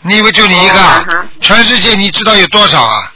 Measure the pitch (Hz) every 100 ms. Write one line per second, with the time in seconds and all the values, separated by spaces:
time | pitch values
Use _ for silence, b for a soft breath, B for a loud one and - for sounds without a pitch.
0 | 170 214 214 220 214 180 190 190 180 165
1 | - 170 175 - - 214 226 247 220 208
2 | 196 - 220 214 175 208 202 160 117 107
3 | 107